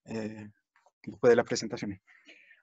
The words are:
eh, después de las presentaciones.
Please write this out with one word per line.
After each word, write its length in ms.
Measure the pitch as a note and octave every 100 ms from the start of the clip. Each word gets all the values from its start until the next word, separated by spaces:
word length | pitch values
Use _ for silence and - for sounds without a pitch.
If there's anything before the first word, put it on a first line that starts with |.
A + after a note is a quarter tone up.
| -
eh, 440 | A2 G#2+ A2 G#2+ - _ _ _ _
después 260 | - G2+ B2+
de 60 | A#2
las 100 | A#2
presentaciones. 560 | A#2+ A2+ A2+ G#2+ G2 _ _ - - _ _